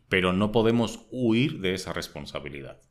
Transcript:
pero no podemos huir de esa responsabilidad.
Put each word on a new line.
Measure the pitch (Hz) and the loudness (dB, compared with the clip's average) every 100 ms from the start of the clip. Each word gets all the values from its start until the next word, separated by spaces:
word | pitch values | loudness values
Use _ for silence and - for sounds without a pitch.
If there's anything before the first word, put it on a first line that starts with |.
| - | -2
pero | 95 90 | 2 2
no | 92 104 | 2 2
podemos | 117 113 117 107 - - | 4 4 4 0 -4 -10
huir | 123 117 113 135 - | -2 2 2 2 -2
de | 92 | -4
esa | 92 90 | -4 -4
responsabilidad. | 85 82 76 71 78 73 69 64 - _ | -8 -8 -10 -10 -10 -10 -12 -14 -18 _